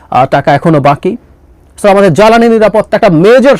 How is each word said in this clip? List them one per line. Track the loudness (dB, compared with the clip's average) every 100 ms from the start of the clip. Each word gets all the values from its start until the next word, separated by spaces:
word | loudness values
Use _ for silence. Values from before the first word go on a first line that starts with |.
| _
আহ, | -4 -2 -2
টাকা | -2 -2
এখনো | 0 0 0
বাকি? | -2 -6 -10 _ _ _ _ _ -6
So | -2
আমাদের | 0 0
জ্বালানি | 2 2 2 0
নিরাপত্তা | 0 0 -2 -4 -2
একটা | 0
মেজর | 2 2 2 2